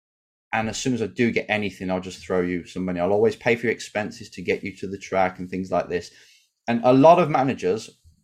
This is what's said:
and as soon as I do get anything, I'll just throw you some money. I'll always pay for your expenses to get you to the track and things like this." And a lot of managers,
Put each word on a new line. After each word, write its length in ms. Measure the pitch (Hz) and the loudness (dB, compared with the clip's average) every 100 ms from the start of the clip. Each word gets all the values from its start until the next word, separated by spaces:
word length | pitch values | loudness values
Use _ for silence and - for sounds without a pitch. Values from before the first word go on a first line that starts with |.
| _ _ _ _ _ | _ _ _ _ _
and 140 | 110 110 | -4 -4
as 80 | 107 | -4
soon 160 | 135 | -4
as 80 | 117 | -2
I 60 | 101 | -4
do 240 | - 117 | 0 0
get 160 | 110 - | 0 -2
anything, 420 | 107 104 - 92 | -2 -2 -6 -4
I'll 100 | 92 | -4
just 220 | 92 - | -4 -12
throw 200 | - 92 | -2 0
you 240 | 90 90 82 | 0 -2 -6
some 180 | 92 | -6
money. 160 | 90 90 | -4 -2
I'll 120 | 90 | 0
always 240 | 104 113 - | 4 2 2
pay 180 | 127 | 0
for 120 | 117 117 | 0 0
your 60 | |
expenses 560 | - - 104 104 - 110 | -4 -6 -6 -6 -10 -16
to 120 | - | -8
get 200 | 92 95 | -4 -4
you 140 | 101 92 | -4 -10
to 100 | 98 | -10
the 100 | 95 | -10
track 400 | - 95 92 92 | -4 0 0 -2
and 100 | 90 | -8
things 220 | 92 92 | -8 -2
like 180 | 90 - | -2 -2
this." 220 | 87 - - - _ _ _ - | -4 -6 -16 -20 _ _ _ -4
And 120 | 117 | 0
a 80 | 123 | 4
lot 260 | 135 160 175 | 8 8 8
of 100 | 151 | 4
managers, 640 | 151 135 101 90 110 - - - _ | 2 0 0 -2 -2 -4 -20 -20 _